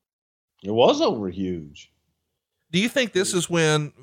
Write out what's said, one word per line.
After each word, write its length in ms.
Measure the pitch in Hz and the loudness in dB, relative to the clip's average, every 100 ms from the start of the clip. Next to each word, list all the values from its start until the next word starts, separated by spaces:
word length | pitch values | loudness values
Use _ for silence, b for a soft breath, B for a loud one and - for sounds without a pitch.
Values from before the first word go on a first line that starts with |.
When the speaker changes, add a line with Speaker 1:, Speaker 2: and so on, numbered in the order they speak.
| _ _ _ _ _ _ | _ _ _ _ _ _
Speaker 1:
It 80 | 98 | -4
was 300 | 113 156 294 | 4 4 4
over 280 | 294 123 95 | 0 -2 -6
huge. 600 | 92 92 87 76 73 - _ _ _ _ _ _ _ - | -6 -6 -6 -10 -20 -20 _ _ _ _ _ _ _ -4
Speaker 2:
Do 80 | 175 | -2
you 100 | 226 | 0
think 240 | 285 233 | 0 0
this 200 | 180 196 | -2 0
is 160 | 180 160 | -2 0
when 440 | 170 156 151 147 - | 0 2 2 -2 -12